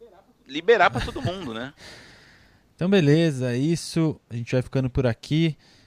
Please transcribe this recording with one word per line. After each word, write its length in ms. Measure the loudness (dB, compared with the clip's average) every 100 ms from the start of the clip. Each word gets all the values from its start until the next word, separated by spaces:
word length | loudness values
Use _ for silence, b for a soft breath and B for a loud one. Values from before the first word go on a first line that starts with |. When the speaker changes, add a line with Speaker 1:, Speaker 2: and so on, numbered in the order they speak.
| -20 -20 _ _ -12
Speaker 1:
liberar 440 | -6 2 4 4
pra 100 | 2
todo 220 | -6 -6
mundo, 320 | -6 -6 -8
né? 180 | -10 -10 -14
Speaker 2:
<laughs> 60 | b b b b b b b b b
Então, 140 | -6 2
beleza, 640 | 4 6 4 4 0 -4
é 60 | -2
isso. 600 | -2 -2 -2 -2 -2 -2 -10
A 40 |
gente 180 | -10 -4
vai 100 | -2
ficando 260 | -2 -2 -2
por 180 | 0 -2
aqui. 480 | -2 -2 0 0 -2 b b